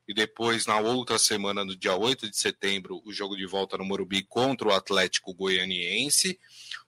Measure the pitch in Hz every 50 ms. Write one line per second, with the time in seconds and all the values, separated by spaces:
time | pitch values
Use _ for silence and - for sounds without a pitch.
0 | _ - 101 110 107 - - - 117 117 113 113 - 117 107 107 107 113 123 123
1 | 120 - 113 107 - - 110 101 101 101 101 101 101 95 95 92 101 101 92 90
2 | 110 123 127 - 117 107 - - - 101 - - - 98 98 95 90 98 95 85
3 | - 107 98 101 101 98 101 95 95 90 95 98 95 - 98 92 95 95 98 95
4 | 95 90 98 98 95 - - 117 127 135 131 - 113 104 98 95 - - 98 92
5 | 92 87 - - - 98 90 87 95 95 92 92 92 95 92 90 87 87 98 113
6 | 135 147 - - - 185 180 - _ - - - - - - - -